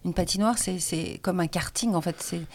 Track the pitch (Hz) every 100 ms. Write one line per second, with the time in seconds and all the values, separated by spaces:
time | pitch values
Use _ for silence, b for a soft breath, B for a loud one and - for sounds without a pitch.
0 | 175 170 175 - - 233 - 185 - 165
1 | 165 - - 180 165 175 151 - 233 180
2 | 160 160 - 170 160